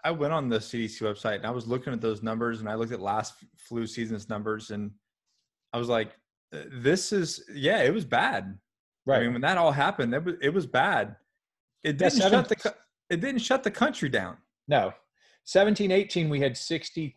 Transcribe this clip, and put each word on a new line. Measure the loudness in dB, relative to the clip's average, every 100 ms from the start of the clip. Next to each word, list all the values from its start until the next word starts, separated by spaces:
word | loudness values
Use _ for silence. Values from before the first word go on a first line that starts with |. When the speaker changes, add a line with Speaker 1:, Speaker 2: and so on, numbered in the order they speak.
| -4
Speaker 1:
I |
went | -2 0
on | 0 0
the | -2
C | -2 -6
D | -6
C | -4
website | -6 -4 -4 -4
and | -4
I |
was | -6 -4
looking | -4 -4
at | -4
those | -4 -4
numbers, | -4 -4 -4 -4
and | -6
I | -4
looked | -4
at | -6
last | -4 -2 -4 -10 -20 _
flu | -10 -6 -6
season's | -6 -6 -6 -6
numbers, | -6 -4 -6 -6
and | -8 -8 -12 _ _ _ _ _ _ _
I | -6
was | 0
like, | 0 0 -8 _ _ _
"This | -14 -12 -2 2 2 2
is, | -2 -2 -6 -12
yeah, | -2 2 4
it | 4
was | 2 2
bad." | 2 2 0 -6 -14 _ _ _ _ 2
Speaker 2:
Right. | 2
Speaker 1:
I |
mean, | 2
when | 0
that | 0 4
all | 4
happened, | 4 2 2 0
it | 0
was, | -2 -2
it | 0
was | 0 0
bad. | 2 4 2 -2 -6 _ _ _ _ _ _
It | -4 2
Speaker 2:
Yeah, | 4
Speaker 1:
didn't | 6
Speaker 2:
seven- | 6 4
Speaker 1:
shut | 4
the | 0
co-, | -2 -6 _ _ -4
it | -4
didn't | -2 -2
shut | 0 0
the | 0
country | 0 0 0 -2
down. | -2 -4 -10 _ _ 0
Speaker 2:
No. | 2 2 -4 _ _ _ _
Seventeen | 0 4 4 2 2
eighteen, | 2 2 0 0
we | 2
had | 0 -2
sixty | -4 -6 -4 -8 -8